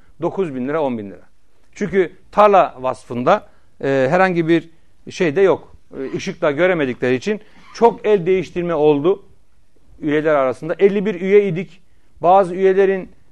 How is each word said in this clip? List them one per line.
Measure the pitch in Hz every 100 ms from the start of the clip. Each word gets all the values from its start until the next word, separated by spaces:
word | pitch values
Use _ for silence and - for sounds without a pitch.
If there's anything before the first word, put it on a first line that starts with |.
| - -
Dokuz | 170 185 175 131
bin | 127
lira, | 160
on | 139 117
bin | 101
lira. | 92 - - - - -
Çünkü | - 202 196 165 - -
tarla | - 208 190 139 127
vasfında, | 127 - - 120 131 208 - - - -
e, | 139 135 131
herhangi | 180 190 170 160
bir | 165 160 - - - -
şey | - 175 139
de |
yok. | 190 143 - - - 139
E, | 135 170
ışık | 190 165
da | 160
göremedikleri | 143 185 175 135 117 127 127
için | 202 208 - - -
çok | - 226 - 214
el | 208 165
değiştirme | 190 156 180 175
oldu | 160 151 143 156 - - - - - - - - -
üyeler | 156 151 156 147
arasında. | 131 120 160 165
Elli | 196 208 196
bir | 180
üye | 190 208 202
idik. | 165 190 - - - - -
Bazı | 165 190 180 185
üyelerin | 190 190 196 190 - - -